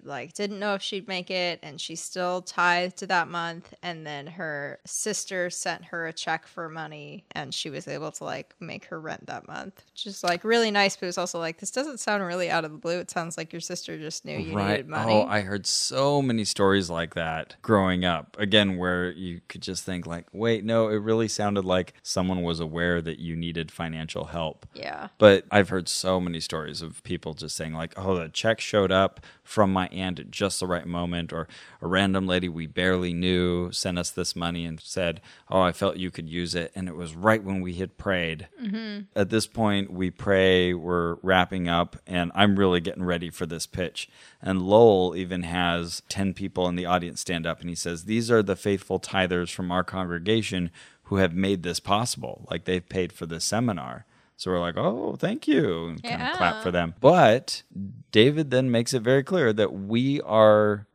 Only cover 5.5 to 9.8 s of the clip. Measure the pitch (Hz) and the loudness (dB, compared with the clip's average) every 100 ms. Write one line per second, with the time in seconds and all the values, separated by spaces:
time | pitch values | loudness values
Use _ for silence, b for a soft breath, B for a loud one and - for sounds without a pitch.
5.5 | 170 180 165 170 170 165 160 - 160 - | -4 -6 -8 -8 -8 -8 -8 -4 -6 -6
6.5 | - 165 160 156 151 147 165 - - 139 | -14 -12 -12 -12 -14 -16 -16 -14 -12 -8
7.5 | - 160 143 160 147 156 - 156 - - | -8 -8 -10 -10 -8 -8 -10 -10 -10 -12
8.5 | _ 170 - - 165 160 - - 107 - | _ -14 -14 -14 -14 -12 -12 -12 -14 -12
9.5 | 151 - - | -14 -14 -16